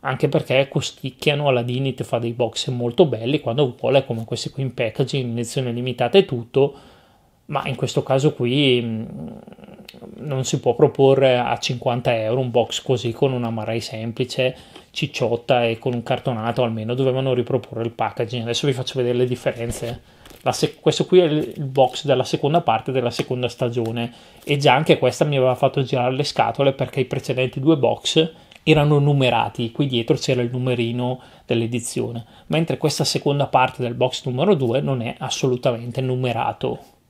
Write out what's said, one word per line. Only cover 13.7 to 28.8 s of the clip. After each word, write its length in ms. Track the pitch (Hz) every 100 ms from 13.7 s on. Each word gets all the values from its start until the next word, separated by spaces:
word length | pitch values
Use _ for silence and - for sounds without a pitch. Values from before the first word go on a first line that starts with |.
| 113
semplice, 760 | 113 110 113 113 127 - 127 127 - - -
cicciotta 760 | - 156 - 120 113 - 127 117
e 120 | 117
con 140 | -
un 100 | 120
cartonato. 600 | 117 127 - 117 110 120
Almeno 320 | 120 113 110
dovevano 400 | 123 135 131 131
riproporre 480 | 123 117 131 - 117
il 80 | 117
packaging. 520 | - 110 - 120 123
Adesso 220 | 113 117 147
vi 60 |
faccio 220 | 123 127 131
vedere 220 | 123 123
le 80 | 123
differenze. 760 | 123 - 120 117 117 117 123 - - - -
La 100 | -
sec-, 280 | - - -
questo 240 | - -
qui 140 | 165 185
è 60 |
il, 280 | 175 151 - -
il 80 |
box 420 | 139 131 131 - 139
della 180 | 127
seconda 380 | 127 139 143 165
parte 300 | - 113 -
della 180 | 131 120
seconda 380 | - - 123 123
stagione, 640 | - 127 117 113 117 117 - - -
e 120 | - 143
già 180 | 139
anche 220 | 127 131 160
questa 300 | 127 - 151
mi 100 | 143
aveva 200 | 127 123
fatto 260 | 135 -
girare 320 | 127 135 123
le 100 | 131
scatole, 480 | 143 - 110 113 139
perché 280 | 135 131 -
i 40 |
precedenti 560 | 127 135 - 123 131 139
due 160 | 135 160
box 560 | 117 110 - - 160 - - -
erano 360 | - 151